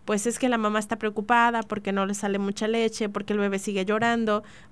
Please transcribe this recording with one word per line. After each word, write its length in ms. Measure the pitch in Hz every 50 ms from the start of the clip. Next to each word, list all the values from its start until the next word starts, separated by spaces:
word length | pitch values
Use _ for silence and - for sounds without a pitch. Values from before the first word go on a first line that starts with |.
| -
pues, 220 | - 214 202 - 240
es 120 | 226 -
que 80 | 262 247
la 100 | 240 226
mamá 220 | 214 214 214 220
está 180 | 208 214 233 208
preocupada 640 | 226 214 208 220 208 208 240 233 233 240 233 226 220
porque 280 | - 214 208 202 196
no 140 | 196 196 196
le 80 | 196 202
sale 260 | - - 202 196 202
mucha 300 | 196 202 202 - 214 214
leche, 400 | 226 226 226 220 220 - 226 208
porque 240 | 208 208 202 - 208
el 60 | 208
bebé 200 | 202 202 196 196
sigue 240 | 196 214 202 196 190
llorando, 600 | 196 214 220 233 233 233 233 226 214 208 208 - - - - - -